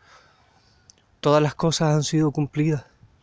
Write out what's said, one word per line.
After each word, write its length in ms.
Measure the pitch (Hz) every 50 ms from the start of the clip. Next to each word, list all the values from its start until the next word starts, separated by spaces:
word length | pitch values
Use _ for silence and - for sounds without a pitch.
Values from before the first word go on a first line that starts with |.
| _ - - - _ _ _ _ _ _ _ _ _ _ _ _ _ - - _ _ _ _ _
Todas 220 | - 147 143 151
las 120 | 151 147 -
cosas 400 | - - 165 151 - 165 156 151
han 80 | 151
sido 280 | 143 - - 156 156 151
cumplidas 560 | 135 156 147 135 - 147 151 160 151 135 - - _ _ - - _ _